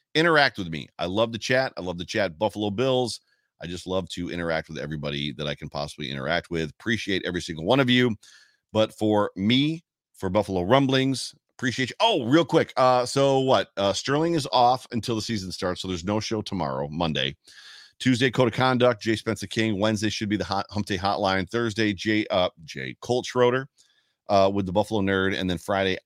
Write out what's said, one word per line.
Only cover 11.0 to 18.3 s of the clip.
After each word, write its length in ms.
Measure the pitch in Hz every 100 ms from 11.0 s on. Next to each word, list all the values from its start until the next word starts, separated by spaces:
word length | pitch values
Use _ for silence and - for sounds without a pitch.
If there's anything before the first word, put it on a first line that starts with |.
| 135 131 - - _ -
appreciate 340 | 127 117 127
you. 60 | -
Oh, 240 | 226 190
real 200 | 113 156
quick. 280 | 170 160 113 -
Uh, 280 | 127 123
so 360 | 123 135 139 135
what? 300 | 131 110 92 -
Uh, 160 | 101
Sterling 420 | 95 - 143 165
is 120 | 165 131
off 340 | 127 120 127 -
until 240 | 120 101 110
the 60 |
season 280 | 104 110 92
starts, 300 | - 92 90
so 80 | 92
there's 160 | 87
no 160 | 90 107
show 200 | - 107
tomorrow, 460 | - 95 73 65 73
Monday. 480 | 78 85 69 67 - - - - - - -
Tuesday, 320 | 127 120 131